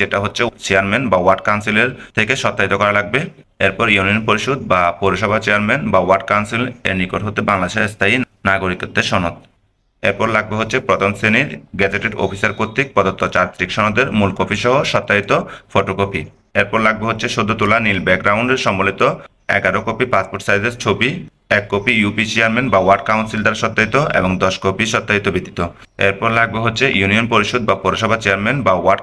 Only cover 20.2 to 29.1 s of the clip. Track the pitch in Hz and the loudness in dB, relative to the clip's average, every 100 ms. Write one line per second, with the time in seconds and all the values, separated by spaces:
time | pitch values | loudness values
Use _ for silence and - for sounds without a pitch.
20.2 | 95 101 - 101 113 120 113 98 120 180 | -2 -4 -2 0 0 -2 -2 0 -2 -4
21.2 | - - - 107 104 101 101 113 101 101 | -10 -14 -2 -2 0 -2 0 2 2 0
22.2 | 110 113 113 110 131 95 92 101 - 110 | -2 2 2 2 2 4 4 4 4 0
23.2 | 110 113 110 104 113 107 110 127 156 - | 0 0 0 0 -2 0 2 2 0 0
24.2 | 92 90 95 92 95 95 110 110 104 104 | 0 2 0 0 -2 -2 0 -2 0 -2
25.2 | 101 90 - - 87 - - - 98 98 | 0 -2 -4 -6 -6 -8 -12 -2 0 0
26.2 | 113 113 113 107 113 113 135 95 95 107 | 0 0 0 0 -2 0 0 2 2 2
27.2 | 117 113 104 123 104 95 95 - 110 110 | 2 2 2 0 0 0 0 0 0 0
28.2 | 104 98 107 143 98 92 90 101 - | 2 0 0 0 2 2 2 2 2